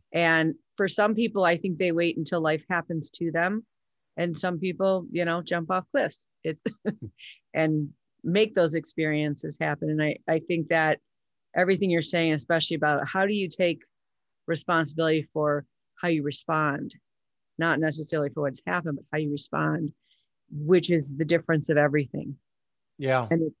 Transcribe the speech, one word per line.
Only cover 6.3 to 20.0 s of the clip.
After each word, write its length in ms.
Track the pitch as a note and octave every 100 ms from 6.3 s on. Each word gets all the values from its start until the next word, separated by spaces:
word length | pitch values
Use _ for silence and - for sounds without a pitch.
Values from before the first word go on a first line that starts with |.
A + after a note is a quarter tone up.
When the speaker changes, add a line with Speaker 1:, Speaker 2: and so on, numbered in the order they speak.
| _
Speaker 1:
It's 180 | D#3+ D#3 - -
<laughs> 680 | G#3+ - A2 - - - _
and 360 | D#3 D#3+ D3+ D3 - _ _
make 300 | E3 F#3+ A3
those 200 | G3+ E3
experiences 840 | D#3+ - - D#3 D3+ D3+ D3 D#3 -
happen. 300 | D#3 D3 D#3
And 120 | D3+
I, 160 | D3+ - -
I 100 | D#3+
think 300 | D#3+ E3+ D#3+
that 320 | E3 D#3 - _ _ _ _ _
everything 360 | - F3+ F3+ F#3+
you're 120 | E3+
saying, 300 | D#3+ E3+ E3
especially 440 | D3+ - E3 - D#3+
about 300 | D3+ D3 C#3
how 200 | F#3+ G3
do 80 |
you 140 | G#3 F#3
take 320 | - F3 D#3 _ _ _ _ _ _ -
responsibility 840 | D#3+ - E3 D3 D#3+ D#3+ D#3 D3+
for 340 | D#3 D3+ D3 - _ _ _
how 80 | F3
you 140 | D#3+
respond, 720 | C#3+ - - D#3 D3+ C#3+ - - _ _ _ _ _ -
not 220 | E3 D3
necessarily 500 | D#3+ D3 D3+ D#3+ C#3+
for 120 | C#3
what's 200 | C#3+ C3 -
happened, 300 | F3+ D#3+ C#3
but 80 | -
how 60 | D#3
you 120 | D3+
respond, 640 | D3 - D3 D#3 D#3 D3 -